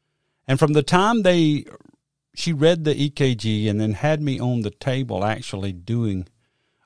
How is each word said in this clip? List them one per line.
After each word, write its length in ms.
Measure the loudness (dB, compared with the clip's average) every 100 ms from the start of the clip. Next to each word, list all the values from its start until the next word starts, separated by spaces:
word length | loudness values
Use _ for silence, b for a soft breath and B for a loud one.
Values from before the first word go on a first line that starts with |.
| _ _ _ _ -2
And 120 | 2
from 140 | 4
the 100 | 2
time 400 | 2 2 2 2
they, 420 | 2 4 2 0 -6 -18 -20 _ _ _ _ -8
she 180 | -4
read 300 | 2 4 4
the 120 | 0 0
E 140 | -2
K 240 | 0 0
G 340 | 0 -2 0 0
and 140 | 0
then 120 | 0
had 280 | 0 0 0
me 180 | -2 -2
on 220 | -2 -2
the 80 | -4
table 560 | -6 -4 -4 -4 -2 -2
actually 460 | -4 -6 -6 -6
doing, 560 | -8 -4 -2 -2 -2 -6 _ _ _ _ _